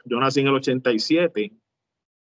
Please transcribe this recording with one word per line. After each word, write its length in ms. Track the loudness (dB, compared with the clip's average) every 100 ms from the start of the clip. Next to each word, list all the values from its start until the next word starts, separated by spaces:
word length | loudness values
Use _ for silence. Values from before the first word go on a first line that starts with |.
| -6
yo 120 | -2
nací 220 | 0 2
en 60 | 2
el 80 |
ochenta 380 | 0 0 -2 0
y 60 | 0
siete, 540 | 0 0 0 -2 -6 _ _ _ _ _ _ _ _